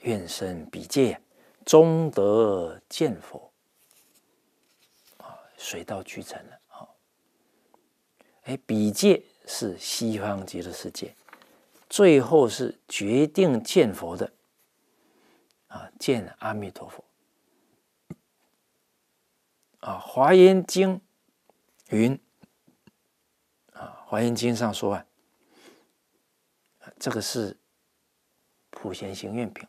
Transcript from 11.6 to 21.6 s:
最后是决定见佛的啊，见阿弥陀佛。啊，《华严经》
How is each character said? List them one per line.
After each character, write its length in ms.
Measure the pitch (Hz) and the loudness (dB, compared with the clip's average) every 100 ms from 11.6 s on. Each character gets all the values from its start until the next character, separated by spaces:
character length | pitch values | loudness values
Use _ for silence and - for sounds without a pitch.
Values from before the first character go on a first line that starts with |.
| _ _ - | _ _ -8
最 320 | - 190 143 | 6 8 8
后 300 | 120 156 117 | 6 4 4
是 260 | - 123 - - | 0 -8 -8 -12
决 400 | - 101 127 151 | -6 0 2 2
定 340 | 196 180 117 | 2 2 0
见 300 | - 185 117 | 0 2 2
佛 240 | 92 - - | 0 -10 -8
的 160 | - _ _ _ _ _ _ _ _ _ _ _ _ _ _ | -8 _ _ _ _ _ _ _ _ _ _ _ _ _ _
啊， 240 | - - - | -18 -18 -10
见 360 | - 120 - - | -4 -4 -6 -12
阿 160 | 110 107 | -10 -10
弥 160 | 98 | -12
陀 180 | - - | -14 -20
佛。 160 | - _ _ _ _ _ _ _ _ _ _ _ - _ _ _ _ _ _ _ _ _ _ _ _ _ _ _ _ | -20 _ _ _ _ _ _ _ _ _ _ _ -20 _ _ _ _ _ _ _ _ _ _ _ _ _ _ _ _
啊， 180 | - - | -14 -14
《华 340 | - - 143 | -8 2 6
严 320 | 185 185 190 180 | 10 10 8 0
经》 340 | 185 190 185 _ _ _ _ _ _ | 0 0 -2 _ _ _ _ _ _